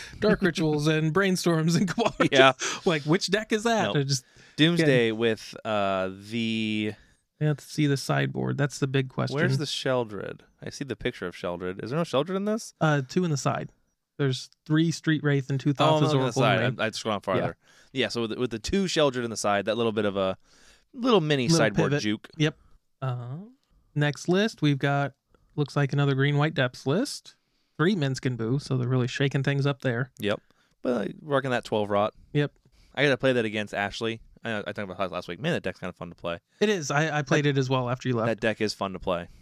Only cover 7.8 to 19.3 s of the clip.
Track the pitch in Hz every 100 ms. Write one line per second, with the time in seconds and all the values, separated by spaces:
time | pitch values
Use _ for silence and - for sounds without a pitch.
7.8 | 147 139 - 139 139 131 127 127 139 -
8.8 | 139 135 131 - 127 139 170 135 143 -
9.8 | 139 127 113 95 - - _ _ - -
10.8 | 139 110 123 - 90 - 92 87 90 101
11.8 | 110 151 170 127 170 190 208 220 - -
12.8 | 156 147 131 185 180 143 139 - - _
13.8 | _ _ _ - 139 127 - _ - 156
14.8 | 165 - - 156 147 139 131 135 143 135
15.8 | 151 156 156 143 127 135 117 95 - 110
16.8 | 110 - 113 101 - 92 85 - _ _
17.8 | _ 131 107 120 113 107 123 113 - 196
18.8 | 185 160 147 123 117